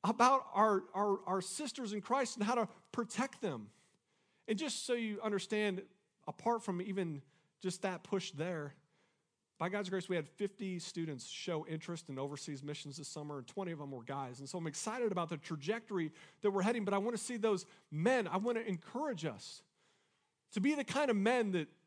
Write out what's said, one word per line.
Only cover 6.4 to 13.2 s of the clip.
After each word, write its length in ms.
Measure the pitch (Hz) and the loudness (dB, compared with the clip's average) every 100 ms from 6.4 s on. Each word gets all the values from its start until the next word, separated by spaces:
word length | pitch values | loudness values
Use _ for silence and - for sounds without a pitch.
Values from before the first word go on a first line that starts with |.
| 226 233 | 2 2
from 180 | 208 180 | 0 -2
even 400 | 185 190 175 143 - _ _ _ | -2 -2 -2 -4 -10 _ _ _
just 200 | 185 180 | -4 -2
that 200 | 196 175 | -2 -2
push 300 | - 196 180 | -2 -2 -2
there, 420 | 143 170 165 147 - _ _ _ _ _ _ _ _ | -4 -4 -2 -6 -12 _ _ _ _ _ _ _ _
by 100 | 170 | -2
God's 220 | 202 185 | 0 0
grace, 180 | 185 175 | -2 0
we 80 | 175 | -2
had 100 | 147 | -2
fifty 520 | - 202 196 196 180 | -4 -4 -2 -4 -4
students 500 | - 170 160 131 - | -4 -4 -4 -4 -8
show 380 | - - 160 - | -6 -2 -2 -2
interest 420 | 156 - 170 - | -6 -6 -8 -6
in 100 | 131 | -4
overseas 440 | 139 143 - 139 | -4 -4 -8 -8
missions 340 | 143 151 147 143 | -6 -8 -8 -10
this 120 | 143 | -10
summer, 280 | 156 | -8